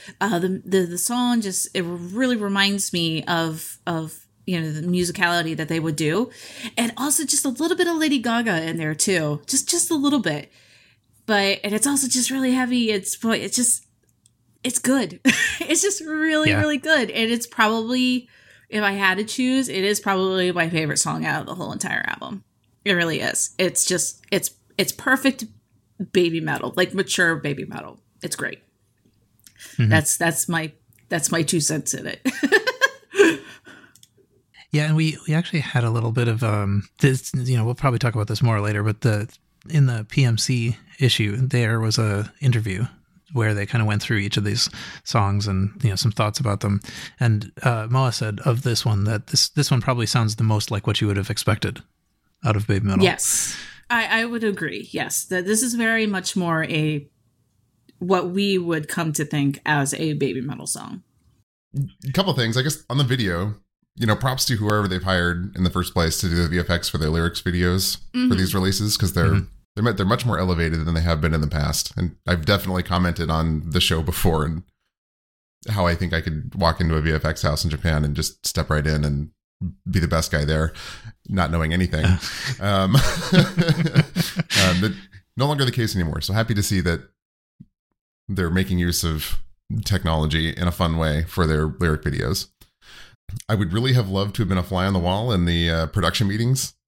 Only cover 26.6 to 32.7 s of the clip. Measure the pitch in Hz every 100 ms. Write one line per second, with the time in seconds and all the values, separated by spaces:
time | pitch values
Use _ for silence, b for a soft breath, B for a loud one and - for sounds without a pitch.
26.6 | 123 - 180 190 - - 170 160 143 139
27.6 | - - - - _ _ - - - -
28.6 | _ _ _ _ _ _ _ _ - B
29.6 | B - 110 156 156 - 170 160 - 165
30.6 | 160 - _ _ _ 170 - 170 151 170
31.6 | 147 156 - 131 - - 254 - 277 440
32.6 | 508